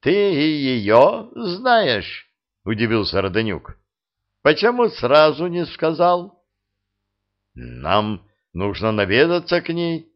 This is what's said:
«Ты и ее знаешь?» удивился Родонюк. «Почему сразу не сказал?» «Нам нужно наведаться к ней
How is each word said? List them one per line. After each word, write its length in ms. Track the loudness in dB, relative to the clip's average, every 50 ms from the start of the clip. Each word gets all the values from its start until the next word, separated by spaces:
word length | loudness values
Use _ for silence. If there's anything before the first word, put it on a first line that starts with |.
«Ты 100 | 2 2
и 360 | 2 2 2 2 2 0 0 0 0 0 -2 -2 -2
ее 560 | -2 2 4 4 4 4 4 -4 -4 -10 -14 -14
знаешь?» 960 | -10 -8 -8 -8 -4 0 2 2 2 2 2 0 -2 -4 -8 -14 -16 -20 _ _ _ _ _ _ _ _
удивился 560 | -6 -2 -2 0 0 0 0 0 0 -2 -2
Родонюк. 560 | -2 0 -2 -2 -2 -2 -4 -6 -8 -14 -20 _ _ _ _ _ _ _ _ _ _ _ _ _ _
«Почему 460 | 0 2 4 2 0 2 2 0 0
сразу 580 | 0 -2 -2 4 6 6 6 6 4 0 -4 -4
не 180 | -4 -4 -6
сказал?» 800 | -6 -6 -4 -2 -2 0 2 2 2 2 0 -2 -10 _ _ _ _ _ _ _ _ _ _ _ _ _ _ _ _ _ _ _ _ _ _ _ _ _
«Нам 720 | -18 -18 -16 -16 -10 -4 0 0 0 0 0 -6 -8 _ _ _ _ _ _ _
нужно 380 | -6 -6 -4 -4 -2 -2 -2
наведаться 680 | 0 0 0 2 4 2 4 4 2 -2 -2 -2 -4 -4
к 80 | -2 -4
ней 380 | -6 -4 -4 -4 -4 -6 -8 _ _